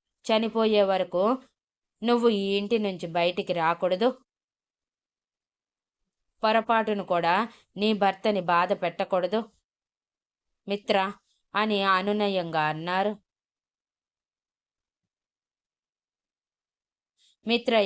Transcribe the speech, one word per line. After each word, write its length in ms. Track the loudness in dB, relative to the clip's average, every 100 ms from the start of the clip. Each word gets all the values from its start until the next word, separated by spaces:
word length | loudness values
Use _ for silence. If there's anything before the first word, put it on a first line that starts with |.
| _ _ -2
చనిపోయే 580 | -2 0 0 2 4
వరకు 400 | 2 2 0 0 0 0 -6 _ _ _ _ _
నువ్వు 280 | -2 2 2
ఈ 120 | 2 0 -2
ఇంటి 240 | 0 -2
నుంచి 280 | -2 -4 -6
బయటికి 460 | 0 0 -2 -4
రాకూడదు, 560 | 0 0 0 -2 0 0 -2 _ _ _ _ _ _ _ _ _ _ _ _ _ _ _ _ _ _ _ _ _ _
పొరపాటును 600 | 0 0 2 0 0 -4 -2
కూడా 300 | 0 2 2 0 -10 _ -4
నీ 140 | -2
భర్తని 480 | 2 0 0 -2 -2
బాధ 280 | 2 2 2
పెట్టకూడదు 680 | 0 -2 -4 -2 0 0 -2 -6 _ _ _ _ _ _ _ _ _ _ _ -8
మిత్ర" 300 | -8 -2 0 -2 -8 _ _ _
అని 260 | -2 0 0 2
అనునయంగా 760 | 2 2 0 0 -2 -2 -2 -2
అన్నారు. 460 | -2 -4 -2 -2 -4 _ _ _ _ _ _ _ _ _ _ _ _ _ _ _ _ _ _ _ _ _ _ _ _ _ _ _ _ _ _ _ _ _ _ _ _ _ _ _ _ _ _ -2
మిత్ర 280 | -2 2 2